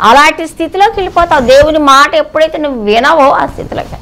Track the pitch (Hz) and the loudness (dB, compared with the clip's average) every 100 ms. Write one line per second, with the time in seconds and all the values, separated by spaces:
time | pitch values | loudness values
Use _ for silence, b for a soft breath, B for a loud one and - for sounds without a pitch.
0 | 214 262 302 311 330 - 330 370 415 427 | 2 4 4 0 -8 -8 -6 0 0 0
1 | 359 349 339 311 240 269 302 311 285 269 | -4 -2 0 0 2 2 2 0 2 2
2 | 302 320 302 311 311 339 294 254 208 220 | 2 -2 -2 -2 -2 -4 -6 -4 -2 0
3 | 277 320 269 - - - - 214 - - | 2 2 2 2 -4 -8 -10 -10 -10 -14